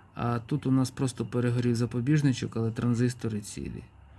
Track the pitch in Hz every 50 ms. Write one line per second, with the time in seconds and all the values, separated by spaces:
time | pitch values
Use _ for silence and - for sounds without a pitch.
0 | - - - - - 120 120 117 113 - 151 139 - 135 131 131 131 127 - -
1 | 139 123 - - 117 117 - 123 120 123 120 123 120 123 120 113 123 113 127 123
2 | 120 139 156 151 143 139 123 - 117 110 - 113 113 113 113 120 120 120 120 113
3 | 123 123 123 - - 113 107 104 104 - - - - - - - - - - -
4 | - - -